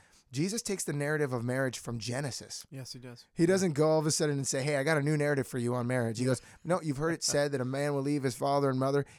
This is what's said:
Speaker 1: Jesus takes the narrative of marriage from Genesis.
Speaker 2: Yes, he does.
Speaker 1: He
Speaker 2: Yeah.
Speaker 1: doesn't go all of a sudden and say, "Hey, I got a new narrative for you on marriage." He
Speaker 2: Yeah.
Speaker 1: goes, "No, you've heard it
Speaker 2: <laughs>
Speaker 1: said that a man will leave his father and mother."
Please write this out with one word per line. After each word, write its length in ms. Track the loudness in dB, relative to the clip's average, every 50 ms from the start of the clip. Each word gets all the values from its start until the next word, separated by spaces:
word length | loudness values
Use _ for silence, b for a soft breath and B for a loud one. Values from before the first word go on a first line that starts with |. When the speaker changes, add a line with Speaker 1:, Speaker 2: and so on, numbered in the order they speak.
| b b b b b b -4
Speaker 1:
Jesus 280 | -2 -2 -2 -2 -4
takes 220 | -4 -4 -4 -4 -4
the 100 | -4 -4
narrative 380 | -2 -2 0 0 0 0 0
of 120 | -2 -2 -2
marriage 340 | -2 0 0 0 -2 -4 -6
from 200 | -8 -8 -8 -6
Genesis. 640 | -6 -4 -4 -4 -4 -6 -6 -8 -12 -12 -14 -14 -14 -14
Speaker 2:
Yes, 200 | -14 -14 -14 -14 -16
he 60 | -16
does. 260 | -16 -18 -20 -20 -20 _ 0
Speaker 1:
He 80 | 2 4
Speaker 2:
Yeah. 40 |
Speaker 1:
doesn't 260 | 4 6 4 2 2 2
go 160 | 4 4 4
all 100 | 4 4
of 60 | 2
a 40 | 2
sudden 240 | 0 0 0 0 0
and 100 | 0 -2
say, 160 | -2 -2 -2 0
"Hey, 140 | 0 0
I 60 | 0 2
got 140 | 2 2
a 40 | 2
new 140 | 2 2 2
narrative 320 | 2 2 2 2 0 0
for 120 | -2 -2 -2
you 160 | -2 0 0
on 100 | 0 0
marriage." 300 | 0 0 0 0 0 0
He 60 | 0 2
Speaker 2:
Yeah. 40 | 2
Speaker 1:
goes, 100 | 2 0 B B B B -2
"No, 180 | -2 -2 0
you've 160 | 0 -2 -4
heard 160 | -2 0 -2 -2
it 100 | 0 0
Speaker 2:
<laughs> 100 | 0 2
Speaker 1:
said 160 | 2 2 0
that 100 | 0 -2
a 40 | -2
man 280 | -2 -2 -2 -2 0 0
will 80 | 0
leave 220 | 0 0 0 0 0
his 120 | -2 -2
father 340 | -2 0 2 2 4 4 2
and 100 | 2 2
mother." 260 | 2 2 2 0 0 B B